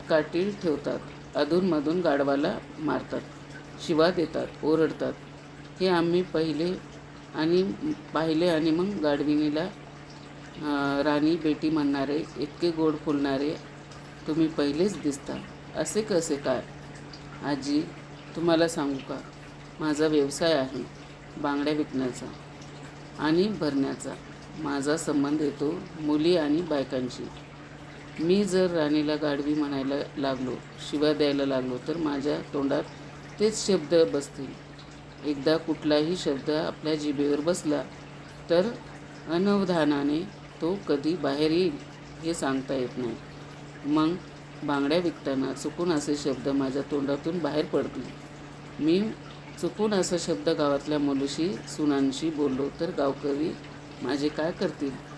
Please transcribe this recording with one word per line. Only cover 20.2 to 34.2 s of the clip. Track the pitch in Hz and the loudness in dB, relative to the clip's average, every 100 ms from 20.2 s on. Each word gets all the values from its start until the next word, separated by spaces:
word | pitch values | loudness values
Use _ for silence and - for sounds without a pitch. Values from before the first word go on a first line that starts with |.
| 139 - 170 | 4 2 4
आहे | 151 131 135 - - - - - - | 4 2 -4 -8 -12 -16 -16 -14 -4
बांगड्या | 147 143 147 | -2 2 2
विकण्याचा | 151 151 131 131 120 127 - - - - - - - - - | 0 0 -2 -2 -4 -10 -12 -16 -16 -16 -14 -14 -16 -14 -4
आणि | 151 165 208 | 2 4 2
भरण्याचा. | 180 151 139 135 127 135 - - - - - | 0 0 2 0 -2 -8 -10 -12 -16 -14 -8
माझा | 151 143 139 160 | -4 -2 0 0
संबंध | 160 143 143 151 | 0 0 2 2
येतो | 147 - 147 180 196 165 | 0 0 -2 -2 -6 -4
मुली | 147 151 165 175 | 0 4 4 4
आणि | 147 156 | 4 2
बायकांशी. | 175 143 135 131 123 - 117 - - - - - - - - - | 2 0 0 -2 -2 -6 -10 -12 -16 -16 -16 -16 -16 -16 -12 -2
मी | 165 196 | 4 4
जर | 202 185 185 | 4 4 4
राणीला | 170 147 151 147 151 | 4 4 4 2 2
गाढवी | 147 143 147 | 2 0 2
म्हणायला | 151 143 139 135 143 - - | 0 0 0 0 -2 -2 -2
लागलो, | 139 131 127 120 - - - | -2 0 -2 -6 -8 -14 -6
शिव्या | 147 151 | 2 4
द्यायला | 147 147 139 139 | 6 4 4 2
लागलो, | 131 127 123 156 | 2 0 -2 -4
तर | 165 | -2
माझ्या | 156 143 147 160 - | 0 0 0 -2 -2
तोंडात | 147 139 147 - - - - - - | 0 2 0 -2 -10 -14 -14 -12 0
तेच | 214 214 - | 0 2 2
शब्द | 185 147 165 160 | 2 6 6 6
बसतील. | 143 | 4